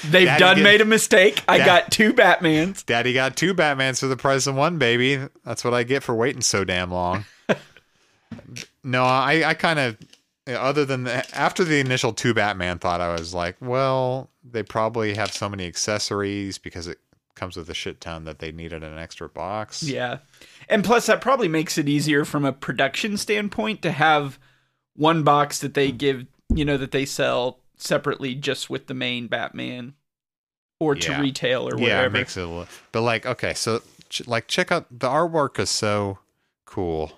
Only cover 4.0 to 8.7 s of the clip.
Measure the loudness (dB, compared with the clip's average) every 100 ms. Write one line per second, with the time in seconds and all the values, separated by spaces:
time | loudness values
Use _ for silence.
4 | -2 0 2 2 0 0 0 2 2 2
5 | 2 0 -4 -12 -10 -6 -2 0 0 -2
6 | 0 0 0 0 -2 0 0 -2 -2 -4
7 | -2 -4 -8 _ -4 -4 -6 -20 _ _
8 | _ _ _ -20 -18 -18 -18